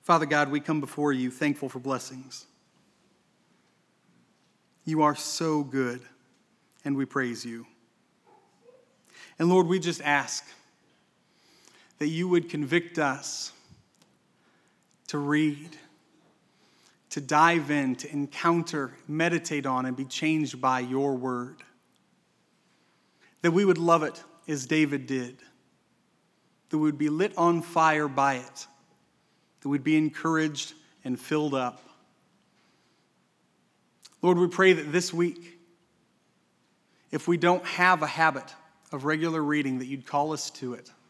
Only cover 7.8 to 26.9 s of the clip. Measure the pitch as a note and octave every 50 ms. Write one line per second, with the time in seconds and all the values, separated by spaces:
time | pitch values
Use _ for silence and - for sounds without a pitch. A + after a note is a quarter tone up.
7.8 | _ _ _ _ _ _ _ _ _ _ _ _ _ _ _ _ _ - _ _
8.8 | _ _ _ _ _ _ _ - - - _ - E3 F3 F3+ F#3 F3 E3 F#3 F#3+
9.8 | D#3+ F3 D#3+ - - D3 D3 C#3+ C#3 - - - - - - - _ _ _ _
10.8 | _ _ _ _ _ _ _ _ _ _ _ _ _ _ _ _ _ - _ _
11.8 | _ _ _ _ D3+ D3+ D#3+ E3 F3+ F#3 F3+ E3+ E3 E3+ - D#3 D3 C3 D#3 F3
12.8 | E3+ E3+ - D#3+ D3+ C#3 B2+ - - - - - - - - _ _ _ - _
13.8 | _ _ _ _ _ _ _ _ _ _ _ _ _ _ _ _ _ _ _ _
14.8 | _ _ _ _ _ - - D3 C#3+ C#3+ D3 D3+ D#3 D3+ C#3+ D3 D#3 E3+ - -
15.8 | - _ _ _ _ _ _ _ _ _ _ _ _ _ _ _ _ _ _ _
16.8 | _ _ _ _ _ _ - D#3 C#3 B2+ D3+ D3+ D#3+ E3+ E3+ E3+ D3 C#3 D3 D3
17.8 | C#3 C3 B2+ B2+ - D3 D3 D3 C#3+ C#3 - - - E3+ E3+ E3+ D#3+ - - D3+
18.8 | C#3 B2 - - - - D3 D#3 E3 E3+ E3+ D#3+ E3 - D#3+ C#3+ C3 C3+ B2+ B2+
19.8 | B2+ C3 B2+ B2 C3+ C3 - - D#3+ D#3 D#3+ D#3 D3+ B2+ - B2+ C3 C3 B2+ B2+
20.8 | B2 B2 C3 C3+ C#3 C#3+ C3+ B2+ B2 C3 B2 B2 B2 C3 D#3+ - - _ _ _
21.8 | _ _ _ _ _ _ _ _ _ _ _ _ _ _ _ _ _ _ _ _
22.8 | _ _ _ _ _ _ _ _ _ _ _ _ - E3+ E3 F#3 G3+ F#3+ F3 D#3+
23.8 | E3+ E3+ E3 E3 D#3 D3 - - - - - - _ - D3+ C#3 B2+ B2 D#3+ D#3
24.8 | D#3 C#3+ C#3+ C#3 C3 A#2+ C3+ C3 B2 B2 B2+ _ - - _ _ _ _ _ _
25.8 | _ _ _ _ _ _ _ _ _ _ _ _ _ _ _ _ _ _ - D#3
26.8 | D3+ D3+